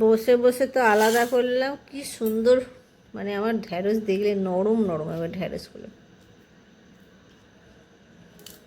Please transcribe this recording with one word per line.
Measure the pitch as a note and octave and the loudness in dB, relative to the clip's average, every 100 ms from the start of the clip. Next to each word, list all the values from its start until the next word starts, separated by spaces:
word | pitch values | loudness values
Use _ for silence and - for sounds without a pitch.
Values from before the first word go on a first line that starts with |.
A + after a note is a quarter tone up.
বসে | A3 A3 A3+ B3 | 4 4 4 4
বসে | B3 B3 C4 | 4 2 -2
তো | C4 A#3 | 2 2
আলাদা | G#3 A3 A#3 A#3+ | 4 4 2 2
করলাম, | B3 B3 B3 C4+ C#4+ - | 0 0 0 -2 -6 -14
কি | C#4 C#4 - | -14 -14 -6
সুন্দর, | A3 A3 A3+ B3+ B3+ - - _ _ G#3+ | -4 0 4 4 2 -16 -20 _ _ -10
মানে | G3 G3+ | -6 -4
আমার | G#3+ A3+ G3 | -2 -2 -4
ঢ্যাঁড়স | F3 G3 A3 G#3 | -4 -2 -2 0
দেখলে | F#3+ G#3 G3+ F#3+ | 0 0 0 0
নরম | F3+ G3+ A3+ G3+ | 0 0 2 0
নরম | D#3+ D#3+ E3 | -2 -6 -6
এবার | E3 F3 | -6 -6
ঢ্যাঁড়সগুলো। | - F3 - - - - - - - - _ _ _ _ - - - _ _ _ _ _ - - _ _ _ - - - - - | -8 -8 -12 -18 -20 -20 -20 -20 -20 -20 _ _ _ _ -20 -20 -20 _ _ _ _ _ -20 -20 _ _ _ -20 -20 -20 -20 -20